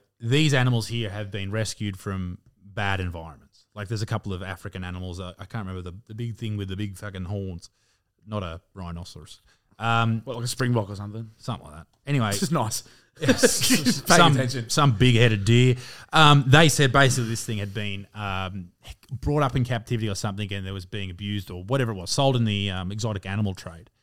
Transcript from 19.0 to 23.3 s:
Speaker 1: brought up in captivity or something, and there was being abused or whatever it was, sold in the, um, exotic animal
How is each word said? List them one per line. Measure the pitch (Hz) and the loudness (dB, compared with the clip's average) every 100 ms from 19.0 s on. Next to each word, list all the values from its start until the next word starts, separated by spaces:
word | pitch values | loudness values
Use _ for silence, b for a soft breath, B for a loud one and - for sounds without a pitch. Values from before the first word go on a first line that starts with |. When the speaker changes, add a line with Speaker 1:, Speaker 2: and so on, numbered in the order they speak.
| - 127 | -14 -8
Speaker 1:
brought | 147 147 | -2 0
up | 135 135 | 0 0
in | |
captivity | 123 117 110 120 110 | 0 -2 -2 -4 -2
or | 98 | -4
something, | 107 98 101 | -6 -6 -6
and | 98 95 | -8 -8
there | |
was | 98 90 | -10 -10
being | 104 95 | -10 -10
abused | 87 101 104 90 | -8 -6 -6 -8
or | 90 | -10
whatever | 95 135 117 | -4 -2 0
it | 98 | -4
was, | 87 | -4
sold | - 135 127 | 0 2 2
in | 113 | 2
the, | 101 98 | 0 -2
um, | 92 92 | -4 -6
exotic | 104 110 104 | -6 -4 -6
animal | 95 | -6